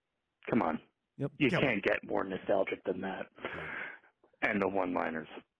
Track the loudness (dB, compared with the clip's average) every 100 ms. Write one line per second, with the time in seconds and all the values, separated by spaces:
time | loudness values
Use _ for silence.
0 | _ _ _ _ 0 2 2 -2 -8 _
1 | _ -8 -6 2 2 4 2 2 2 0
2 | 0 -2 -2 -4 0 2 2 -4 -4 -2
3 | -4 -6 -10 -8 -8 -8 -8 -8 -10 -12
4 | _ _ _ -2 0 4 2 2 0 0
5 | 0 -4 -8 -14 -18